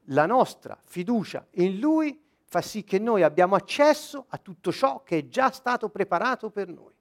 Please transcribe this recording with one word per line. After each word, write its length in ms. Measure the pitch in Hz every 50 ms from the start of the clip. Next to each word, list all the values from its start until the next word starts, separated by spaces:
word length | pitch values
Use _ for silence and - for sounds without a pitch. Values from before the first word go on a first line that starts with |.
| _
la 200 | - 135 139 151
nostra 540 | 175 233 262 208 - - - - - - - _
fiducia 600 | _ - 175 180 185 240 220 175 - - - - _ -
in 260 | 185 175 190 190 196
Lui 400 | 240 302 320 320 311 294 262 - _ _ _ _ _
fa 180 | _ - 175 -
sì 220 | - - 214 -
che 140 | - - 190
noi 240 | 214 240 233 196 170
abbiamo 340 | 151 147 170 180 185 202
accesso 680 | 185 - - - - 285 302 294 294 - - - 277 - _
a 100 | - -
tutto 340 | _ - 175 - - 180 151
ciò 300 | - - 269 269 - -
che 160 | - 175 160
è 100 | 143 127
già 220 | - 254 269 254
stato 400 | - - - 247 247 233 - -
preparato 580 | - 196 190 - - - 214 254 254 - - 214
per 180 | - 208 196 175
noi. 260 | 160 139 - - _ _